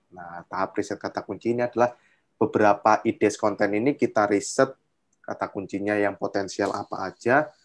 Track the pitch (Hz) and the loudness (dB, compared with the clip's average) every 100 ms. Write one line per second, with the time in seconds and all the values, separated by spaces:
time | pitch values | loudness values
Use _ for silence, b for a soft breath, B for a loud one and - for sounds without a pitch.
0 | _ 90 87 85 82 92 95 - 98 101 | _ -18 -16 -16 -8 -4 -4 -2 -6 -6
1 | 98 - - 95 117 120 120 113 120 b | -8 -8 -8 -6 -2 -2 0 2 0 b
2 | b b b - 110 - 107 101 110 107 | b b b -2 0 4 4 4 4 4
3 | 113 - 107 - 107 101 104 104 127 143 | 2 0 0 2 -2 0 0 2 0 0
4 | 117 - 101 101 98 - 135 - _ _ | 0 2 2 2 0 2 0 0 _ _
5 | _ _ - - 98 104 95 95 101 107 | _ _ -12 -8 -6 -8 -8 -6 -2 0
6 | 101 95 101 101 95 - 98 104 101 98 | 0 -2 -4 -4 -4 -2 -2 -2 -6 -8
7 | 95 - 117 135 - B | -8 -4 2 2 2 B